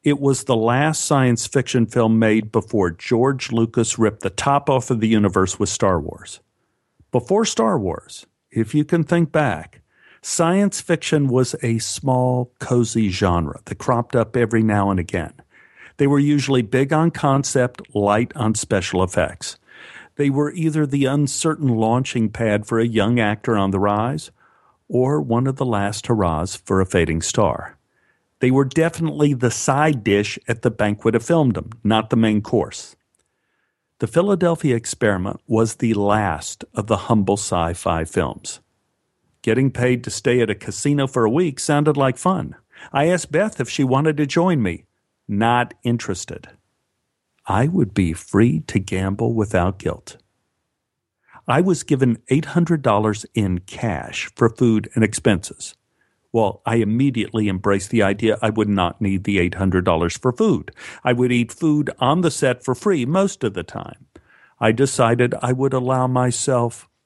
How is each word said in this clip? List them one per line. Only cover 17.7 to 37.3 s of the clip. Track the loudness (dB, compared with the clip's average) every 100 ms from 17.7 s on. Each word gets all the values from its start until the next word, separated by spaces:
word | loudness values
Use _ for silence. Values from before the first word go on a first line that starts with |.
| -4 -8
light | -2 2 2 0 -2
on | -2
special | -2 0 -2 0 0
effects. | 0 0 -2 -4 -14 -14 _ -20 -20 -20 -18 -2
They | 0
were | 0 -2
either | -2 -2 0
the | 0 0 0
uncertain | 2 0 0 -2 0 0
launching | 2 2 0 0 -2 -2
pad | 0 0 0 0
for | 0
a | 2
young | 2 2 2
actor | 0 -2 -2 0
on | 0
the | 0
rise, | 0 0 -2 -6 -12 _ _ _ _ _ _
or | 0 0 0
one | 0 0 0
of | -2
the | -2
last | -2 -2 -4 -2
hurrahs | 0 2 0 -4 -8
for | -2 0
a | 2
fading | 2 2 0
star. | -2 0 0 -2 -10 _ _ _ _ _ _ _
They | 2
were | 2
definitely | 2 2 0 0 -4 2 0
the | 2 0
side | 0 0 2 2 0
dish | 2 2 2 -6 -6
at | -2
the | -2
banquet | 0 -2 0 0
of | 0
filmdom, | 0 2 2 0 -6 -6
not | 0 0 2
the | 2
main | 2 0
course. | 0 -2 -2 -8 -20 _ _ _ _ _ _ _ _ _ _ _
The | -2
Philadelphia | 0 2 2 0 0 0 0
Experiment | -4 -2 0 0 -4 -8 -2
was | 0 0
the | 0 0
last | 0 2 2 0 -4 -8 -14 -10
of | -8 -2
the | -4
humble | 2 2 2